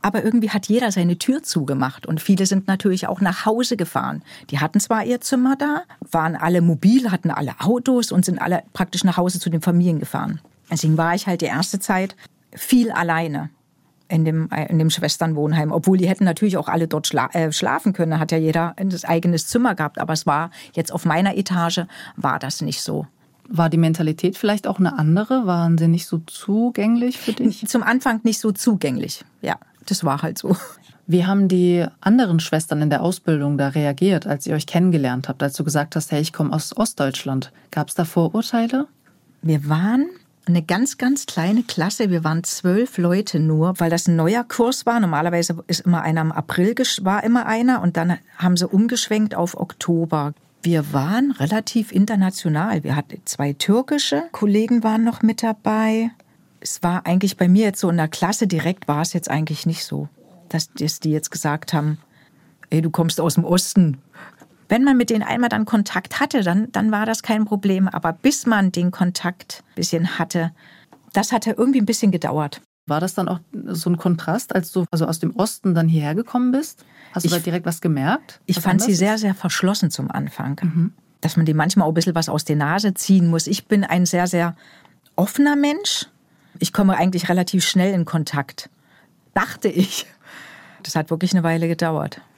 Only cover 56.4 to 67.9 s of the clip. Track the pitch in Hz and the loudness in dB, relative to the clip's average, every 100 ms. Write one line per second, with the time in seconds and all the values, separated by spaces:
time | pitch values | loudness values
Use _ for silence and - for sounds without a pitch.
56.4 | _ _ - - 175 180 - 180 196 - | _ _ -12 -4 -2 -2 2 2 2 2
57.4 | 175 185 220 190 190 170 156 - 180 208 | 4 6 4 2 0 0 0 0 -2 0
58.4 | 214 170 151 190 - 147 165 175 - 151 | 0 0 -2 -4 -2 -2 -2 -4 -2 -2
59.4 | 156 151 - 160 - 143 147 _ _ - | -2 -2 -4 -4 -6 -6 -8 _ _ -20
60.4 | - - - - 151 - 160 151 156 160 | -6 -6 -6 -6 -6 -4 -2 -2 -2 -6
61.4 | 156 151 - 160 151 151 _ _ _ _ | -4 -4 -2 -2 -2 -4 _ _ _ _
62.4 | _ _ - 160 160 156 170 - 160 160 | _ _ -4 -2 0 0 0 0 0 0
63.4 | 170 180 - - 170 135 _ - - _ | 2 0 2 2 2 0 _ -20 -20 _
64.4 | - _ _ 220 277 262 240 220 - - | -20 _ _ 2 4 4 4 0 0 0
65.4 | 240 214 214 220 202 185 - - 294 269 | 0 0 0 0 0 -4 -6 -4 0 2
66.4 | 185 180 233 196 214 214 220 226 - 220 | 2 2 0 0 0 0 0 -2 -2 0
67.4 | 214 208 196 190 190 | 0 0 0 2 2